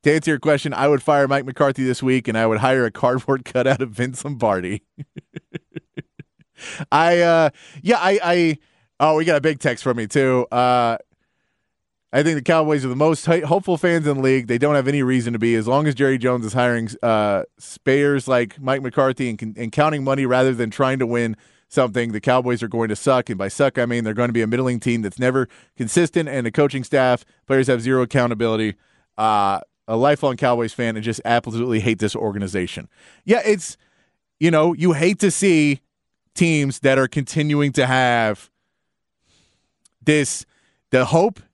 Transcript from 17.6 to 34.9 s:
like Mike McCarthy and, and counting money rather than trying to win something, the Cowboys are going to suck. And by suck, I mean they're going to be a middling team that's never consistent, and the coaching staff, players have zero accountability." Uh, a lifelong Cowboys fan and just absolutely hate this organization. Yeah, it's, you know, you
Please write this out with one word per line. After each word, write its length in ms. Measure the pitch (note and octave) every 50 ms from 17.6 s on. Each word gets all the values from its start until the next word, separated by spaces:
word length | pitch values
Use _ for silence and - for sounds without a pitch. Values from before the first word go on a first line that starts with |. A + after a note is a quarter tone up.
| - - - - _ C3+ C3 C#3+ C#3+ C#3+ C#3+ C#3 -
like 340 | - C3 B2 A#2+ G#2 - -
Mike 220 | C3+ B2+ C3+ C#3
McCarthy 480 | C3+ B2 - - C3+ C3+ B2+ - C3+ B2
and, 260 | A2 G2+ A#2 A2 G#2
and 160 | - A#2+ A2+
counting 300 | - - D3 D#3 D#3 D3
money 240 | C3+ C3+ C3+ C#3 C3+
rather 260 | B2 B2+ B2+ B2+ C3+
than 180 | B2+ A#2 A#2+ A2
trying 280 | G2+ - C3+ C3 C3 C3
to 80 | C3
win 300 | A#2 A#2+ A#2+ A#2 A2+ G#2+ _ _ _ _ _ _ _
something, 420 | - D3 B2+ A#2+ G2+ B2 A#2 A#2
the 100 | G#2+ G#2+
Cowboys 400 | - C#3+ B2+ B2+ B2 B2 B2 A2+
are 60 | A#2 G#2+
going 200 | F#2 A2+ A2+ A2
to 80 | G#2+
suck. 340 | - - C#3+ C3 B2+ A#2+ -
And 80 | A#2 F#2+
by 80 | G2
suck, 320 | F#2+ - - C#3+ C3+ - -
I 80 | A#2+
mean 160 | A#2+ A#2+ A#2+
they're 120 | A2+ A2 G#2+
going 140 | A2+ A#2+ A#2+
to 40 |
be 100 | A#2 A#2
a 40 | A2+ A2
middling 320 | A#2 B2 C3 B2+ B2 A2+
team 220 | - B2+ A#2 A#2
that's 160 | A2 G2 - -
never 300 | B2+ B2+ B2+ C3+ B2+ - _ _ _ _ _
consistent, 520 | _ B2+ G#2+ - F3 F3 D#3+ - F3 D#3+ D3
and 160 | C3 D#3+ E3+
the 60 | D#3+
coaching 320 | - - D3 C#3+ - C3+
staff, 420 | B2 - - C#3 C3 B2+ B2 A#2 - _ _ _ _
players 200 | _ C3+ C3+ B2+
have 160 | B2 B2+ A#2+
zero 200 | A2+ B2+ C3 B2+
accountability." 720 | B2 A#2 - C#3 B2 A#2+ A#2+ G#2 A#2 A2+ A2 A2 A2 G#2+ G2+ _ _ _ _ _ _ _ _
Uh, 440 | - G#2+ A2 G#2+ G#2 G2+ G2 G2 - - _ _ _ _ -
a 60 | A2+
lifelong 400 | A2+ B2+ D3 D3 - - C#3 B2+
Cowboys 380 | A#2 C3+ B2 A#2+ A#2 A#2 A2 -
fan 220 | - A#2+ A#2 A2
and 80 | A2 G#2+
just 160 | A#2 A2+ - -
absolutely 560 | A2 A#2 A#2+ - A#2+ A2 A2+ A#2+ B2+ A#2 G#2+
hate 180 | F#2+ A#2+ A2+ F2+
this 160 | G#2+ G#2 -
organization. 760 | A2 - G#2+ G2+ G#2 G2+ F#2 F2+ G2 F2+ F2+ - - - - _ _ _ _ _ _ _
Yeah, 160 | - G#3+ A#3+
it's, 360 | - G#3+ G#3 F#3+ - - - _ _ _ _ _ _ _ _ _ _ _ _ _
you 120 | D3+ E3+
know, 240 | E3 D3+ D#3 E3+ E3+
you 180 | - E3 F3+